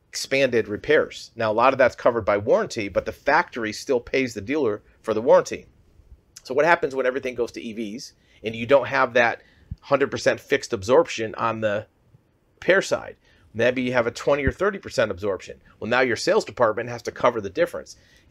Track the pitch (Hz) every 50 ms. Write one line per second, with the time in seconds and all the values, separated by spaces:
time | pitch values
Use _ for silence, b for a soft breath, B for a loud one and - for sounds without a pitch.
0 | _ _ - - - - 135 135 139 127 120 113 104 101 104 95 - - 147 151
1 | 98 - - - - - - 113 113 110 107 110 120 135 135 127 131 120 - -
2 | - 139 117 117 101 107 104 104 101 120 165 214 220 - - 120 101 101 95 -
3 | - 110 110 - - 143 143 165 175 - - 127 113 107 104 - - - 135 120
4 | - - - 135 131 123 110 107 98 104 139 156 139 110 104 - _ _ _ _
5 | - - 110 107 113 135 175 185 151 - 110 80 - - _ _ _ _ _ _
6 | - - - _ _ _ - - - - 127 135 147 165 170 170 - 143 131 131
7 | 127 127 127 135 131 127 123 120 120 110 - - - 117 107 110 117 101 104 131
8 | - - _ b b b b b b 107 113 113 120 113 139 139 120 113 135 135
9 | 131 123 117 123 120 113 - - B B B B B B B - _ - 143 135
10 | 143 123 117 110 - 135 117 113 - - 139 131 - - - 98 95 107 127 156
11 | 165 - - - 113 110 - - 120 117 110 110 110 107 101 107 107 _ _ _
12 | _ _ _ _ _ _ _ _ _ _ _ - - - 185 196 - - - 87
13 | 58 50 - _ b b b b b b - 107 113 123 123 131 127 123 127 123
14 | 117 117 113 - - - 143 147 139 131 123 - 185 208 202 185 - 107 - -
15 | 117 107 98 87 98 104 95 87 - - - - b b b b - 107 123 127
16 | 131 127 110 - - 160 196 220 - - 110 - 123 110 107 120 117 120 120 117
17 | - - - - - 127 120 113 101 98 90 151 170 175 - 82 - - - b
18 | b b b b b b